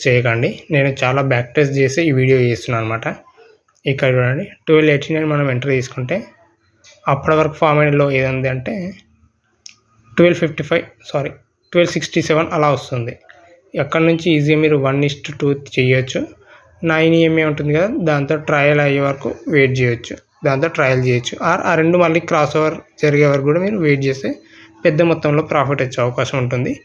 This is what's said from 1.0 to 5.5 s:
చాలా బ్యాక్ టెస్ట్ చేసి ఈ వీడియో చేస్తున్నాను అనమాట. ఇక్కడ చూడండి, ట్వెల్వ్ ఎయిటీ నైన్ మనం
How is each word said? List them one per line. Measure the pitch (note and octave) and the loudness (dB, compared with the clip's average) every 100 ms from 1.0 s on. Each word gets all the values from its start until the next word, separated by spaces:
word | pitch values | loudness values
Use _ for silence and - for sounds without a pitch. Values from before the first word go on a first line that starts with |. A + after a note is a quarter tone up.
చాలా | B2+ C3+ C3+ | 0 0 0
బ్యాక్ | A#2+ B2 - | 0 0 0
టెస్ట్ | C#3 C3+ | 0 2
చేసి | C3 E3+ E3 | 0 2 0
ఈ | C3 | 2
వీడియో | C3 C3 B2 | 4 4 2
చేస్తున్నాను | A2+ - A#2 | -2 -4 -4
అనమాట. | A2 A2+ D3 - - _ - _ _ _ D3 | -4 -4 -6 -10 -16 _ -20 _ _ _ -6
ఇక్కడ | C3+ C3+ B2+ | 0 2 2
చూడండి, | B2 C#3 G3 - - | 0 -2 -6 -8 2
ట్వెల్వ్ | D#3 D#3 | 4 4
ఎయిటీ | C#3+ D3 D#3 | 2 0 -2
నైన్ | D#3 | 0
మనం | D3 C#3 | 0 0